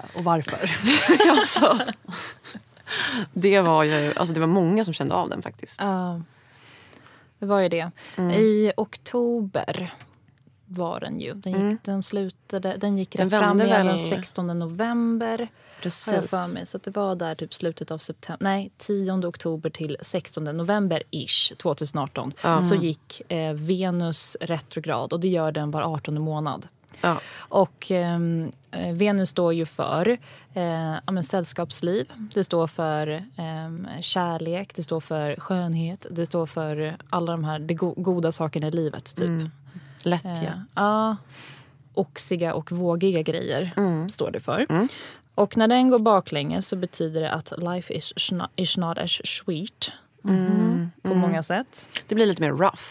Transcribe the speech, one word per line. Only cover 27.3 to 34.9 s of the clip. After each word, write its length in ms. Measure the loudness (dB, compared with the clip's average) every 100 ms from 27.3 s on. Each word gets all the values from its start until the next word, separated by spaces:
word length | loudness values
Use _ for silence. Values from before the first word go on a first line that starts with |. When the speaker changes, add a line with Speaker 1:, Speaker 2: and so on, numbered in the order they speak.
| -16
Speaker 3:
Och, 520 | 0 2 2 0 -2
ehm, 600 | 0 2 0 0 0 -2 -8 _
eh, 220 | -6 -4
Venus 360 | 0 2 4 2
står 240 | 2 2
ju 120 | 2 -2
för, 420 | -2 -2 2 2 0 -4 -20 -10
eh, 100 | -4 -2 -2 -2 -4 -2
ja, 60 |
men 120 | -2
sällskapsliv. 880 | 0 -2 -2 -4 -6 -4 -2 -2 -4 -10 -6
Det 100 | -2
står 240 | 0 0 0
för, 560 | -2 -2 -2 -2 -6 -8 -10
ehm, 500 | -8 -8 -10 -10 -10 -6
kärlek. 760 | -2 0 0 -2 -4 -6 -6 -10
Det 80 |
står 160 | -6